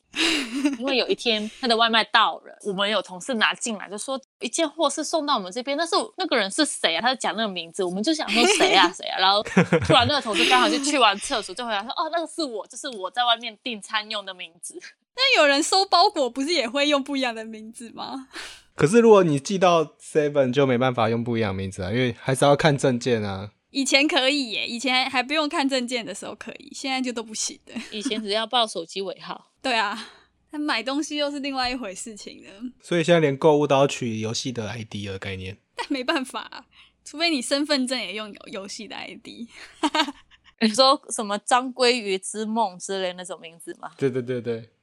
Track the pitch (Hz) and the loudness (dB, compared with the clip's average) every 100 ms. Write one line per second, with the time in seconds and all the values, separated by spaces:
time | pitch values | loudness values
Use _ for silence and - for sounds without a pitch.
0 | _ - 330 320 247 254 285 254 262 262 | _ -4 0 0 -4 -2 -2 -2 -2 0
1 | 185 196 247 220 214 - 254 226 233 226 | 0 0 0 0 -2 -6 0 2 4 2
2 | 214 233 196 - - - 208 190 202 214 | 4 4 4 0 -12 -10 -6 -2 0 0
3 | 175 185 180 240 180 180 247 208 - 202 | -2 -10 -6 0 2 0 -6 -8 -10 -12
4 | - 269 - _ 247 - 320 320 302 - | -8 -8 -10 _ -8 -2 -2 0 -2 0
5 | 302 330 285 254 185 202 247 285 330 381 | -2 -2 0 -2 -2 -8 -6 -4 0 0
6 | 226 - 359 262 196 - 294 - 180 165 | -2 -6 -2 0 0 0 -2 2 0 2
7 | 233 262 202 180 226 180 165 - 180 185 | 0 0 -2 -2 -4 -4 -10 -4 -4 -2
8 | 233 311 226 208 240 392 - - 180 - | -2 -2 0 2 4 4 4 6 4 2
9 | - - 185 202 - - 170 165 - 277 | -6 0 2 2 2 2 4 4 6 6
10 | 240 285 302 339 339 381 339 302 277 294 | 6 0 0 0 4 6 4 2 0 4
11 | 220 202 - 262 196 185 240 208 226 - | 4 4 -2 -4 -4 -8 -4 -4 -4 -4
12 | 320 339 320 - 294 220 180 247 294 226 | -2 -2 -6 -6 -6 -6 -10 -12 -12 -8
13 | 220 247 240 226 240 208 262 220 - 220 | -6 -2 0 0 -2 -10 -10 -10 -4 -4
14 | 214 220 196 185 175 165 - 339 - _ | -4 -8 -8 -14 -16 _ -16 -16 -18 _
15 | _ - 539 453 294 277 320 381 392 349 | _ -2 2 6 6 4 2 2 4 6
16 | 403 392 254 240 269 349 233 262 285 285 | 4 4 -2 -2 -2 0 0 0 2 2
17 | 277 277 254 226 220 220 220 226 226 - | 0 -2 -2 -4 -10 -14 -16 -18 -18 -12
18 | - 262 262 - - - _ - 151 233 | -12 -12 -14 -16 -16 -18 _ 0 4 8
19 | 226 208 175 143 - 190 180 170 151 _ | 10 10 8 2 0 2 4 4 2 _
20 | - 156 147 147 131 123 135 120 127 123 | -2 0 2 2 2 4 4 4 2 2
21 | 113 117 120 117 107 95 95 92 92 117 | 2 0 -2 0 0 -2 -6 -6 -4 0
22 | 127 107 - 131 143 143 160 139 143 120 | 0 -2 -2 2 4 6 4 4 2 0
23 | 127 117 104 95 101 - _ 269 262 277 | 0 0 0 -6 -10 -16 _ -4 0 2
24 | 302 294 262 294 247 180 113 233 247 254 | 2 2 0 0 -4 -6 -6 -6 -2 0
25 | 262 254 247 302 294 330 269 262 240 247 | 0 -2 -2 -2 -2 0 0 0 -2 -6
26 | 214 202 - 220 - - - - 269 262 | -8 -10 -12 -14 -14 -16 -18 -12 -6 -4
27 | 254 233 226 220 - 302 _ 233 - 214 | -4 -6 -10 -8 -8 -8 _ -14 -10 -8
28 | 226 214 214 208 220 254 220 185 165 190 | -6 -4 -2 -2 0 0 0 -2 -8 -8
29 | 196 - 170 - - _ 262 233 202 214 | -8 -10 -12 -14 -14 _ -4 -2 -2 -4
30 | 226 - _ _ _ 302 302 233 226 277 | -12 -20 _ _ _ -8 -4 -2 -2 -4
31 | 302 294 285 285 277 269 247 247 220 185 | -4 -4 -4 -4 -6 -4 -4 -4 -8 -12
32 | - 208 - - 110 196 240 - - 175 | -14 -14 -16 -18 -20 -16 -16 -16 -2 0
33 | 165 170 151 135 165 147 147 135 143 - | 4 6 6 4 4 4 4 4 4 2
34 | 123 110 110 117 135 120 104 117 110 104 | -4 -4 -4 -4 -6 -6 -8 -8 -10 -10
35 | 101 98 101 95 92 101 _ - - 269 | -8 -8 -8 -8 -10 -14 _ -12 -6 -6
36 | 254 320 254 220 - - - _ - _ | -2 -4 -4 -10 -12 -16 -20 _ -20 _
37 | - 294 339 294 233 277 302 294 254 254 | -18 -4 -2 0 0 -2 0 0 0 -2
38 | 196 202 214 - - 214 196 - 202 - | -6 -8 -10 -14 -14 -12 -12 -14 -14 -12
39 | - 185 - 104 240 - - - 302 311 | -14 -14 -16 -16 -16 -16 -20 -4 -2 0
40 | 294 - _ _ _ _ 226 214 262 294 | -2 -4 _ _ _ _ 0 6 6 4
41 | - 233 208 202 - 247 262 247 247 247 | -2 -8 -6 -6 0 0 0 0 2 2
42 | 202 190 - 208 214 220 214 180 - 196 | -2 -4 -6 -8 -4 -2 -2 -4 -8 -6
43 | 185 180 180 165 165 165 170 175 - - | -6 -8 -12 -14 -16 -20 -18 -16 -16 -4
44 | 139 123 120 127 120 113 113 _ | -2 -2 -4 -6 -6 -8 -10 _